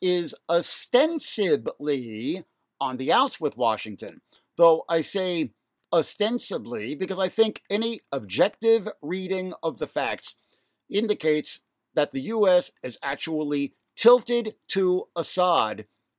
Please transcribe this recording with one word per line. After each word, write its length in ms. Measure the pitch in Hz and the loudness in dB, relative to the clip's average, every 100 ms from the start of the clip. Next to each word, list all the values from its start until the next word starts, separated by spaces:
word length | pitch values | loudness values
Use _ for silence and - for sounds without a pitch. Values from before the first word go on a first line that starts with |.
is 340 | 185 180 170 - - | 0 0 -2 -8 -2
ostensibly 1900 | 170 170 - - 240 311 339 - - 196 143 113 - 147 139 120 107 127 180 - _ _ _ | 0 2 0 2 2 2 0 -4 0 2 2 0 -6 -4 -2 -4 -6 -4 -6 -8 _ _ _
on 180 | 135 127 | -6 -4
the 140 | 135 | 0
outs 280 | 202 269 - | 2 2 -2
with 160 | 151 120 | -6 -2
Washington, 640 | 117 90 110 98 104 82 _ _ _ - | 0 -2 -6 -12 -14 -16 _ _ _ 4
though 260 | 170 160 - | 6 6 2
I 100 | 170 | -2
say 520 | 156 196 185 175 135 - _ _ _ | -2 -2 -2 -2 -4 -6 _ _ _
ostensibly 1040 | 175 - - 208 233 - 170 113 117 110 143 | 0 0 0 -2 -2 -4 -6 -6 -6 -6 -6
because 240 | 185 185 | -6 -2
I 100 | 185 | -2
think 320 | - 220 - - | 2 0 0 -4
any 320 | 202 233 233 - | -4 -2 -6 -6
objective 800 | 139 104 98 190 - 220 226 190 - | -8 -4 2 2 2 2 2 0 -10
reading 520 | 147 185 185 190 185 - | -8 -6 -4 -4 -6 -6
of 160 | 165 131 | -6 -6
the 80 | 143 | -6
facts 480 | - 127 - - - _ _ _ _ _ | -4 -4 -4 -8 -10 _ _ _ _ _
indicates 720 | 196 214 208 156 151 147 - _ _ _ | 0 2 2 2 0 0 -8 _ _ _
that 180 | - 147 | -2 0
the 80 | 135 | -2
U 280 | 139 226 202 | -4 2 4
S 240 | 180 175 - | 4 2 -6
is 160 | 127 113 | -12 -8
actually 720 | 147 139 - 156 151 147 143 - _ - | -8 -6 -4 -4 -2 -2 -4 -6 _ 2
tilted 600 | 226 247 - 240 208 - - | 6 6 4 -2 -2 -8 -4
to 380 | 196 185 180 - - | 0 2 0 -2 -6
Assad 720 | 156 - 180 156 110 104 107 _ _ | -4 0 2 4 2 -4 -12 _ _